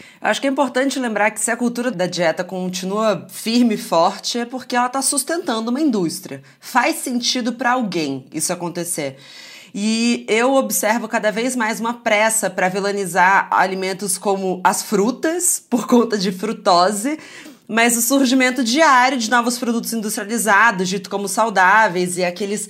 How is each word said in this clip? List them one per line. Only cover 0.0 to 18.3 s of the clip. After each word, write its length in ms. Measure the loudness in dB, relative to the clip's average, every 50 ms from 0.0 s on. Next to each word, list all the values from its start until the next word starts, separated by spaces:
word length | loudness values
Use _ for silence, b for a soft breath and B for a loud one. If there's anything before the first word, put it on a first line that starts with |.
| B B B B
eu 60 | -2 -2
acho 120 | -2 0
que 60 | -2
é 40 | -2
importante 500 | 0 0 -2 0 0 0 -2 0 -2 -2
lembrar 320 | -4 -4 0 0 0 0
que 80 | 0 -2
se 100 | -4 -4
a 60 | -2
cultura 340 | -2 -2 -2 -2 -2 -4 -4
da 160 | -2 -2 -4
dieta 380 | -4 -2 0 0 0 0 -2 -6
continua 840 | -6 -6 -6 -6 -6 -6 -6 -6 -4 -2 0 0 0 0 -2 -6 -12
firme 460 | -14 -8 -4 0 2 4 4 4 2
e 40 | -2
forte, 600 | -2 0 2 2 4 2 0 -2 -6 -6 -4 -4
é 60 | -6
porque 320 | -6 -8 -12 -8 -4 -2
ela 120 | 0 0 0
tá 140 | -2 -2
sustentando 680 | -2 -2 -2 -2 -2 -2 -4 -4 -2 -2 -4 -2 -2 -2
uma 80 | 0 0
indústria. 640 | 2 2 2 2 0 -2 -4 -6 -10 -12 -14 -14 b b b b
Faz 340 | -14 0 2 2 2 2 0 -2
sentido 560 | -6 -4 -4 -2 -2 -2 -2 0 -2 -2 -4
pra 180 | -2 0 0
alguém 540 | 0 0 -2 -2 -2 -2 -2 -2 -4 -6 -8 -10
isso 200 | -8 -6 -4 -4
acontecer. 640 | -4 -4 -6 -6 -6 -6 -6 -6 -6 -6 -6 -6 -8 B B B B B B B B B B B B
E 500 | -4 -2 0 0 2 2 0 0 0 0 0
eu 260 | 0 2 2 4 2
observo 520 | 2 2 0 -2 -2 0 0 0 0 -2
cada 240 | -2 -4 -2 0 0
vez 240 | 0 0 -2 -2 -2
mais 240 | -2 -2 -2 -2 -4
uma 140 | -4 -6
pressa 560 | -6 -4 -2 0 2 2 2 2 2 0 -2 -2
pra 220 | -2 0 0 0
vilanizar 800 | 0 0 -2 -2 -2 -2 -4 -2 2 4 4 6 4 4 2 2
alimentos 680 | 2 2 2 2 0 -2 -4 -4 -4 -4 -4 -4 -4
como 460 | -2 -2 -2 -2 0 0 -2 -4 0 0
as 180 | 0 0 0
frutas, 800 | -2 0 0 2 2 0 0 0 -2 -2 -2 0 0 0 -2 -2 -2 _
por 180 | -2 -2 2
conta 300 | 4 4 4 4 2 0
de 160 | -2 -2 -2
frutose, 840 | -4 -4 -6 -6 -6 -2 2 4 4 4 4 2 2 0 -2 -4 -6 -6 B B B B B B B B B -2
mas 260 | 0 2 2 2 2
o 60 | 0
surgimento 640 | 0 2 2 4 4 4